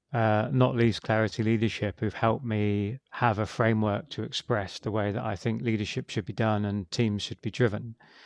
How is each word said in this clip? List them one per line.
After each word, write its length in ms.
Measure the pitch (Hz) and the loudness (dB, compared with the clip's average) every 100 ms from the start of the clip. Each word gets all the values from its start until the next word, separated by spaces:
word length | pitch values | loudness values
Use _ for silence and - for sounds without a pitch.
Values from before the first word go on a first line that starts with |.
| _ | _
uh, 340 | 120 110 107 120 | 0 2 2 2
not 240 | 131 127 123 | 4 4 4
least 260 | 117 - | 2 2
Clarity 400 | - 110 107 - | 0 2 2 0
Leadership, 560 | 107 113 110 - 104 - | 2 2 2 0 -4 -2
who've 160 | 107 | -4
helped 300 | - 117 113 | 0 0 0
me 560 | 120 107 104 101 101 131 _ | 0 0 2 0 -2 -6 _
have 300 | - 120 101 | 0 2 2
a 60 | 104 | 0
framework 640 | - 113 110 107 104 - | 2 2 4 2 -2 -6
to 120 | - | -8
express 560 | 113 - - 113 95 - | -8 -6 -2 -2 -4 -8
the 140 | - | -4
way 180 | 107 101 | -2 -2
that 140 | 101 | -2
I 100 | 110 | -4
think 280 | 98 117 113 | -4 -2 -2
leadership 480 | 117 110 104 127 - | 0 -2 -2 -6 -6
should 160 | 117 95 | -6 -4
be 60 | |
done 320 | 101 113 104 | -2 0 2
and 240 | 104 101 92 | 0 -2 -4
teams 300 | - 113 104 | 0 0 0
should 200 | - - | -6 -8
be 80 | 110 | -6
driven, 460 | - 123 107 113 - - - | 0 0 0 -8 -14 -20 -20